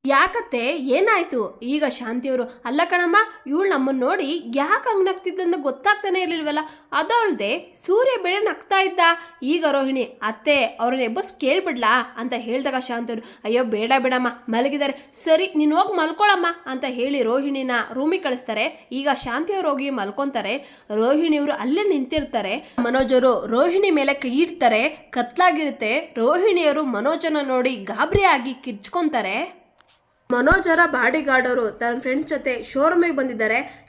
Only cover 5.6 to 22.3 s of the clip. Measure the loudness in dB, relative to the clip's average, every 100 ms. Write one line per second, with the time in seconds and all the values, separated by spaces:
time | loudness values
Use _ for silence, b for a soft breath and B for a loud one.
5.6 | -2 -2 -2 0 0 -2 -2 -2 -2 -4
6.6 | -6 B B -4 0 2 2 0 -2 -4
7.6 | -8 -12 0 2 2 2 -2 0 -2 -4
8.6 | 0 0 2 4 2 2 B B -2 0
9.6 | 2 0 0 -2 -4 -6 -8 -4 0 2
10.6 | 2 0 -2 0 -2 -2 -8 -4 0 0
11.6 | 0 0 2 2 0 -8 -6 -6 -4 -4
12.6 | -2 -4 -4 -6 -6 -8 B B -2 0
13.6 | 0 -2 2 2 2 0 -2 -4 -4 0
14.6 | 0 0 -2 -4 -16 -8 4 4 4 2
15.6 | 2 4 2 0 -2 2 4 4 2 -4
16.6 | -10 -6 -6 -2 -2 0 0 0 -2 -4
17.6 | -2 -2 -2 -2 0 0 -2 -4 -4 -2
18.6 | -2 -4 -10 -4 -2 -2 -2 -4 -4 -2
19.6 | -2 -2 -4 -4 -6 -4 -4 -4 -4 -6
20.6 | -8 -20 -6 0 2 2 2 2 0 -2
21.6 | -2 0 0 0 0 -4 -2